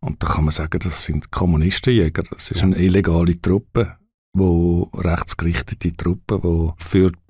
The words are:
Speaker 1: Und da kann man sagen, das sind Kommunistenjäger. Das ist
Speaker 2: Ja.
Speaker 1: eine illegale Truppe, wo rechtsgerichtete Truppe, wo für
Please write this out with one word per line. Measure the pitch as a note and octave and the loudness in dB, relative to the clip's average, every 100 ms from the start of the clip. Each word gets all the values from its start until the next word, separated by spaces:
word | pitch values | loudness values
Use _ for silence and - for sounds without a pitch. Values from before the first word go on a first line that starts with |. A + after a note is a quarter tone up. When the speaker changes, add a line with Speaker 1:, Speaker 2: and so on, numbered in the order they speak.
Speaker 1:
Und | - - | -8 -4
da | D#2 | -4
kann | D2+ | 0
man | D2+ | 0
sagen, | - D#2 F2 | -2 -4 -4
das | F2 - | -4 -4
sind | - D2+ - | -4 -4 -4
Kommunistenjäger. | - F2+ D2+ E2+ - C3 A#2 D#2 - - | -2 2 2 2 0 2 2 2 -2 -6
Das | - - | -8 -6
ist | - | 0
Speaker 2:
Ja. | F#2+ | 2
Speaker 1:
eine | E2+ | 4
illegale | F#2 G2 F2+ E2+ E2+ E2+ | 4 4 4 2 2 0
Truppe, | F2+ G2 - A#2 A2+ - _ _ _ F#2 | 0 0 0 -2 -2 -6 _ _ _ 0
wo | F#2 E2+ F2 F2 - | 2 2 2 0 -2
rechtsgerichtete | - F2 E2 - - E2+ E2+ - - F2 - | -4 -2 -2 -4 -4 -2 -2 -6 -6 -6 -4
Truppe, | F2 F2 - G2 | -4 -4 -4 -2
wo | F2+ E2 E2 - | 0 0 -2 -4
für | - G2 F#2 E2+ | 0 2 2 0